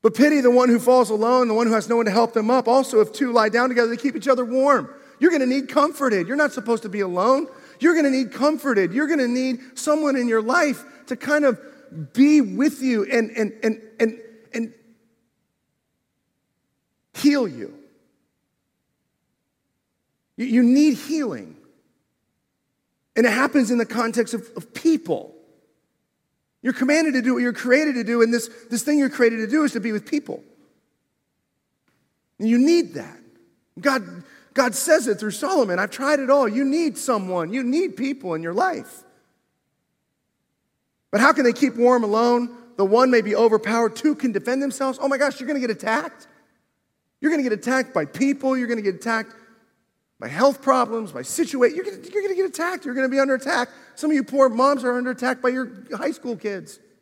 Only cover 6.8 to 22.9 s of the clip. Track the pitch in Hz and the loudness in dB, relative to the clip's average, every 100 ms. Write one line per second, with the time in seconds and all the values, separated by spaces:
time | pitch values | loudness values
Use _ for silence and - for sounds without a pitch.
6.8 | 220 202 190 180 214 269 320 - - - | -4 -6 -4 0 2 2 0 -12 -20 0
7.8 | 302 330 285 262 254 - 277 311 277 214 | 2 4 2 0 -2 0 0 0 0 0
8.8 | 180 208 294 311 247 247 262 247 - - | 0 0 0 0 0 0 -2 -4 -8 -10
9.8 | - 302 294 269 240 226 220 339 302 240 | -2 0 0 0 0 0 0 0 0 -2
10.8 | - - - - 247 294 285 233 - - | -10 -20 -10 -8 -2 2 2 0 -8 -20
11.8 | - 160 147 - 277 302 226 185 294 302 | -20 -14 -10 2 6 6 4 0 0 0
12.8 | 262 226 196 240 226 233 214 - 226 220 | -2 0 0 0 -2 -2 -4 -2 -2 -2
13.8 | - - 226 220 - - _ 233 226 - | -8 -2 -2 -2 -20 -20 _ -8 -8 -10
14.8 | _ _ _ _ _ _ _ _ _ _ | _ _ _ _ _ _ _ _ _ _
15.8 | _ _ _ _ _ _ _ _ _ _ | _ _ _ _ _ _ _ _ _ _
16.8 | _ _ _ - 294 285 220 123 107 - | _ _ _ 0 2 2 -2 -6 -14 -16
17.8 | - _ _ _ _ _ _ _ _ _ | -20 _ _ _ _ _ _ _ _ _
18.8 | _ _ _ _ _ _ _ _ _ _ | _ _ _ _ _ _ _ _ _ _
19.8 | _ _ _ _ _ - 247 233 240 262 | _ _ _ _ _ -8 0 4 6 6
20.8 | 302 262 - 320 262 127 90 76 _ _ | 4 2 -4 -4 -4 -8 -14 -20 _ _
21.8 | _ _ _ _ _ _ _ _ _ _ | _ _ _ _ _ _ _ _ _ _
22.8 | _ | _